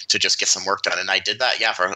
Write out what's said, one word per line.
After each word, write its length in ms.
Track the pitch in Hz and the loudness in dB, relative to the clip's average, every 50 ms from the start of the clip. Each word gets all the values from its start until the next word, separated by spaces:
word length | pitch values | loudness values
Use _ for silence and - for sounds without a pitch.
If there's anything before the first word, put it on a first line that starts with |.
| - - | -2 -2
to 100 | - 104 | 0 2
just 200 | 95 92 - - | 2 2 2 0
get 80 | 95 95 | 2 0
some 160 | - 95 92 | 0 0 0
work 180 | 95 98 98 - | -2 -2 0 0
done. 160 | 98 90 90 | -2 -2 -2
And 120 | 92 95 | 0 0
I 80 | 95 95 | -2 0
did 200 | 92 101 107 113 | 0 -2 -2 0
that, 200 | 127 123 - - | 0 0 2 2
yeah, 140 | 110 113 104 | 0 0 2
for 200 | - 90 92 98 | 2 0 0 -2